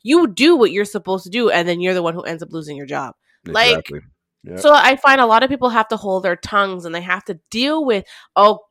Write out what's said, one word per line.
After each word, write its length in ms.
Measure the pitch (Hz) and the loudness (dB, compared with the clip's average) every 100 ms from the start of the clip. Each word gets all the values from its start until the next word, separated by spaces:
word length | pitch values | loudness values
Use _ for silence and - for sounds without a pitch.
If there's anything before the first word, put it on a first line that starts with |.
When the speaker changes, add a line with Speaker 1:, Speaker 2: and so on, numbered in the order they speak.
Speaker 1:
You 240 | 220 320 320 | 0 2 2
do 260 | 180 277 | 2 4
what 160 | 339 214 | 4 4
you're 140 | 185 | 0
supposed 400 | 202 208 175 190 | -6 -6 -6 -6
to 60 | 180 | -6
do, 200 | 214 226 | -2 0
and 160 | 170 170 | 0 0
then 120 | 175 | -2
you're 140 | 180 | -2
the 80 | 185 | -2
one 120 | 170 | -4
who 80 | 170 | -6
ends 220 | - 165 | -8 -10
up 80 | 165 | -12
losing 240 | 160 151 143 | -12 -12 -14
your 100 | 139 | -10
job. 300 | 139 131 - _ _ | -10 -10 -14 _ _
Like, 260 | - 214 240 - - | -6 0 2 0 -4
Speaker 2:
Exactly. 100 | 143 - _ _ _ | -14 -16 _ _ _
Yep. 160 | - 90 | -16 0
Speaker 1:
so 120 | 294 | 4
I 220 | 294 233 262 | 6 4 4
find 240 | 285 269 | 4 4
a 60 | 240 | 4
lot 160 | 220 | 2
of 60 | 262 | 2
people 200 | 269 247 | -2 -2
have 180 | 226 220 | -2 -2
to 80 | 220 | -4
hold 260 | 202 190 | -4 -4
their 140 | 185 175 | -2 -4
tongues 480 | - 208 196 185 | -4 -2 -2 -4
and 100 | 170 | -10
they 60 | 170 | -10
have 240 | 180 185 | -6 -6
to 160 | - 175 _ | -8 -14 _
deal 340 | 220 262 311 | -4 -2 0
with, 200 | 277 208 - - _ - | 0 -2 -4 -16 _ 4
oh, 240 | 208 214 - | 4 4 -4